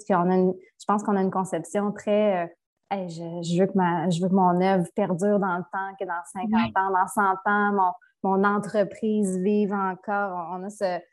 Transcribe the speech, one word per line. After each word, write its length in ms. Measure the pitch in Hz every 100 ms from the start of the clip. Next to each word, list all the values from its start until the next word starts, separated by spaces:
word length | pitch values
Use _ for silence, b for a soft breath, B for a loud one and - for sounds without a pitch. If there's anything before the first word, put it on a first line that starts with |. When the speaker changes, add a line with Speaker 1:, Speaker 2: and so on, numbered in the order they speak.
| -
Speaker 1:
Puis 80 | 185
on 160 | 175
a 60 | 185
une, 160 | 185 185 B _
je 40 | -
pense 160 | 208
qu'on 140 | 214 196
a 60 |
une 80 | 190
conception 600 | 185 185 165 165 208 202
très, 520 | 202 - 208 214 180 170
euh, « 20 | - _ _ - 196
Hey, 140 | 180
je, 140 | 165
je 360 | 170 175 170 170
veux 80 | 190
que 60 | 196
ma, 360 | 175 170 175
je 100 | 165
veux 80 | 180
que 60 | 190
mon 260 | 180 175
œuvre 240 | 190 190 170 -
perdure 440 | 196 175 202 208
dans 180 | 196 180
le 60 | 175
temps, 240 | 196 196 190
que 60 | 185
dans 160 | 170 -
cinquante 420 | - 214 220 226 202
Speaker 2:
Oui. 60 |
Speaker 1:
ans, 80 | 190
dans 160 | 185 190
cent 280 | - 196 190 208
ans, 260 | 208 208
mon, 580 | 202 185 - _ _ 196
mon 140 | 190 202
entreprise 960 | 208 208 214 190 - 220 214 196 185
vive 340 | 185 208 208
encore. » 800 | 202 190 185 - 202 202 180 165
On, 80 | 185
on 40 | 190
a 40 |
ce, 300 | 208 190 175 -